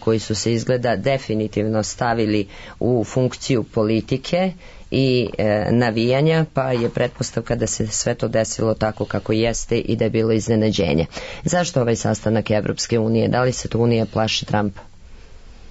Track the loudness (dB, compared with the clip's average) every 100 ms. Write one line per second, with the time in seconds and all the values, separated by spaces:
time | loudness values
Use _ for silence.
0 | 0 0 0 -2 0 0 0 0 2 0
1 | 0 0 0 -2 0 0 0 0 -2 -2
2 | 0 2 2 2 0 -8 -16 -2 2 2
3 | 2 0 0 -2 -2 -2 0 0 2 0
4 | 0 -4 -2 0 0 -4 -16 -20 -4 0
5 | 2 2 0 0 0 2 2 4 4 2
6 | 2 4 4 4 2 0 0 0 0 0
7 | -2 -2 -4 -4 -4 -2 -2 -2 -4 -2
8 | -2 -2 0 0 0 0 0 0 -2 -2
9 | -4 -4 0 0 2 -2 -2 -2 0 0
10 | 2 2 2 2 2 2 2 2 2 2
11 | 0 -4 -12 -6 -2 0 0 0 0 0
12 | 0 -2 0 0 2 0 0 -4 -2 0
13 | 2 2 2 2 0 -2 -4 0 2 2
14 | 0 0 0 -2 -2 0 -2 -4 -18 -20
15 | -20 -20 -18 -20 -18 -20 -18